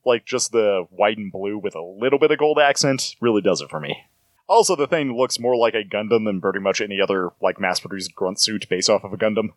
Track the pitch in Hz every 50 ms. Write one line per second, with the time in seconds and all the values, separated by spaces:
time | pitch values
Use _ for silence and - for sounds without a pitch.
0 | - 131 120 113 - - 127 123 - - - 117 107 101 98 92 87 - 95 85
1 | 101 107 110 110 104 95 - 92 98 101 104 107 95 98 - 78 85 90 95 101
2 | 120 135 139 139 156 147 151 147 147 151 151 147 147 143 135 - - 139 135 123
3 | - - - - - 120 107 104 95 101 87 - 73 - - 78 76 - - -
4 | - _ _ _ _ _ _ _ _ - 196 233 208 - 185 143 143 - 175 160
5 | 143 131 117 120 131 123 - 113 117 123 127 117 117 113 110 110 104 92 - 104
6 | 110 104 117 113 107 107 98 90 87 98 95 98 98 98 95 - 113 101 98 95
7 | 98 95 98 95 90 87 - _ 98 92 90 - 98 92 90 - - 87 98 95
8 | 92 - - - 98 92 101 - - 110 107 101 - - 90 90 95 - 107 95
9 | - 95 95 92 107 107 107 113 107 104 -